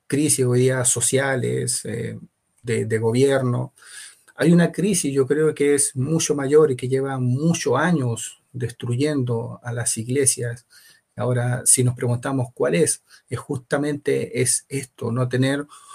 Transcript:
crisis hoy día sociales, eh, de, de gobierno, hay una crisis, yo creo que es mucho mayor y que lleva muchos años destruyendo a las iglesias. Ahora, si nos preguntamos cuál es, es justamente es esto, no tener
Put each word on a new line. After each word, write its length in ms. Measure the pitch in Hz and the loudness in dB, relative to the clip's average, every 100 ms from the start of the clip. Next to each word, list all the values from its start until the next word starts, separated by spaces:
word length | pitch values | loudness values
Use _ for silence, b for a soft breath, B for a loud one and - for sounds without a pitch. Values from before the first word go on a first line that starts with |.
| - | -6
crisis 380 | 135 151 - | -2 0 2
hoy 160 | 123 123 | 2 2
día 240 | 127 131 | 2 2
sociales, 1000 | 123 123 - 131 139 131 120 127 123 - - | 0 0 0 0 0 -2 -2 -2 -2 -4 -6
eh, 340 | 107 113 110 - _ _ _ | -6 -8 -10 -16 _ _ _
de, 220 | 113 110 | -4 -4
de 140 | 110 110 | -2 0
gobierno, 760 | 113 120 139 135 127 123 127 - B B B B B | 2 4 4 4 0 -2 -4 -12 B B B B B
hay 160 | - 147 | 0 4
una 200 | 170 165 | 6 4
crisis, 400 | - 190 185 143 | 0 -2 0 0
yo 140 | 139 127 | 0 2
creo 280 | 147 156 | 2 2
que 200 | 147 143 | 2 2
es 200 | 143 - | 2 0
mucho 400 | 131 139 160 - | -2 0 0 0
mayor 360 | 143 135 151 151 | -2 4 6 6
y 60 | 123 | 2
que 120 | 127 | -2
lleva 300 | 131 135 135 | -2 -2 -2
muchos 580 | 123 127 165 165 - 123 | 0 0 0 0 0 2
años 640 | 165 165 123 113 - - _ | 2 2 0 -4 -8 -16 _
destruyendo 1080 | 123 120 - 120 120 147 147 123 113 117 117 | -8 -8 -6 -6 -2 0 0 -2 -4 -6 -10
a 100 | 120 | -8
las 240 | 120 117 - | -6 -4 -4
iglesias. 680 | 113 135 135 - 120 120 _ b b b _ - | -2 0 2 0 -4 -8 _ b b b _ -6
Ahora, 460 | 117 123 120 123 | -2 0 0 -2
si 200 | - - | 2 2
nos 100 | 123 | 2
preguntamos 540 | 123 123 120 139 135 123 | 0 -2 -2 -2 -2 -4
cuál 200 | - 139 | -2 0
es, 280 | 170 151 - b b _ | 2 0 -2 b b _
es 100 | - | -10
justamente 1000 | - 135 - 143 147 143 - 135 - 123 | -6 -8 -4 -2 -2 -4 -2 -2 -2 -2
es 240 | 127 - - | -2 -2 -4
esto, 440 | 139 123 - 113 | -8 -8 -8 -6
no 160 | 120 123 | -2 -2
tener 380 | 127 131 143 147 B B | 0 0 0 -6 B B